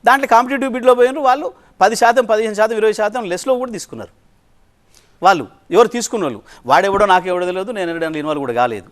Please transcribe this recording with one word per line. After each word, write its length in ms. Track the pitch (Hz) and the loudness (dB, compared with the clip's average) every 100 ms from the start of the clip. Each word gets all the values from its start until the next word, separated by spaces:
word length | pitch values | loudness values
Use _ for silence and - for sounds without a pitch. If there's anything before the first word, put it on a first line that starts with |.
| 226 | 2
దాంట్లో 200 | 269 269 | 2 4
కాంపిటీటివ్ 380 | 226 247 277 269 247 | 2 2 -4 -4 0
బిడ్లో 160 | 247 247 | 2 4
పోయినారు 220 | 247 285 262 | 2 2 0
వాళ్ళు, 200 | 269 311 - _ _ | 0 -4 -12 _ _
పది 140 | 190 226 | 0 4
శాతం, 220 | 233 240 226 | 2 4 0
పదిహేను 240 | 214 220 208 | 0 -2 0
శాతం, 160 | 220 226 | 0 2
ఇరవై 140 | 214 214 | 0 0
శాతం 240 | 208 240 208 | -4 -4 -6
లెస్లో 220 | 175 269 254 | -6 -2 -2
కూడా 100 | 254 208 | -4 -10
తీసుకున్నారు 360 | - 113 95 _ _ _ _ _ _ _ _ _ _ _ 175 | -12 -16 -16 _ _ _ _ _ _ _ _ _ _ _ 2
వాళ్ళు. 200 | 180 107 _ _ 175 | 2 -2 _ _ 2
ఎవరు 140 | 240 240 | 2 0
తీసుకున్న 280 | - 233 160 | -6 -4 -4
వాళ్ళు, 120 | 107 _ - 120 | -6 _ -18 2
వాడెవడో 360 | 151 190 196 208 | 2 2 0 2
నాకెవడో 360 | 185 180 180 180 | 2 2 -4 -4
తెలియదు, 240 | 185 196 214 | -6 -8 -8
నేను 100 | 170 | -6
ఎవడో 240 | 165 160 156 | -6 -6 -6
ఇన్వాల్వ్ 220 | 151 151 135 | -4 -4 -4
కూడా 100 | 117 | 0
కాలేదు. 280 | 123 107 87 | -2 -2 -12